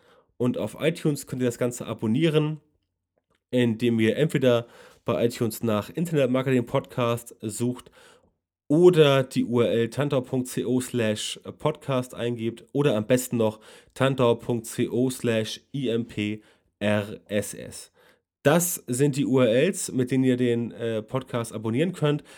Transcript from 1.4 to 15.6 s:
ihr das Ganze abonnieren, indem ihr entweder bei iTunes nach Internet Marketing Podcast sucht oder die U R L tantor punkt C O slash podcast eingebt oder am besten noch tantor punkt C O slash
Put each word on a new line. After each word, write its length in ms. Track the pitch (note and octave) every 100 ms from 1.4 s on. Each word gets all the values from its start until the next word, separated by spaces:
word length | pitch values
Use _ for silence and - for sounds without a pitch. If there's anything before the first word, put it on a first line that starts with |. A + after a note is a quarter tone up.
ihr 60 | B2
das 100 | A#2+
Ganze 300 | B2 A#2+ -
abonnieren, 760 | A2+ A2+ A2+ E3 D3+ D3+ D#3 _ _ _ _ _ _ _ _ _
indem 480 | B2 A#2+ A2 A#2+ A#2
ihr 160 | A2 -
entweder 500 | D#3 D3 C3+ A#2+ A#2+ - - _
bei 200 | - G2
iTunes 380 | A2+ - A2+ G#2+
nach 260 | A2+ G#2+ G2+
Internet 420 | - E3+ D#3+ C3
Marketing 360 | B2+ C3 C3 A#2
Podcast 720 | C3+ C3 - A#2+ A#2 - -
sucht 500 | A#2+ G2+ A#2+ B2 - _ - _ _ _ _ _ -
oder 540 | D3+ F3+ D#3 D3 C3+
die 220 | C3 -
U 160 | A2+ A#2+
R 100 | A2
L 180 | G#2 A#2
tantor 360 | A#2 C#3 C#3+
punkt 240 | B2+ C3 B2+
C 160 | -
O 160 | F#2+ B2+
slash 580 | B2 B2 A2 G#2+ - - - G2+
podcast 560 | D3+ D3 - C3 B2+
eingebt 500 | - A#2 A#2+ A2+ A2+ -
oder 240 | C3+ C#3+ A2
am 100 | G#2+
besten 300 | B2+ B2+ A#2+
noch 240 | A2 A2 - - -
tantor 460 | - C3 C3 A#2+ A#2
punkt 260 | - B2 A2+
C 220 | - A#2+
O 220 | G#2 B2+
slash 500 | B2+ A#2 A2+ A2 -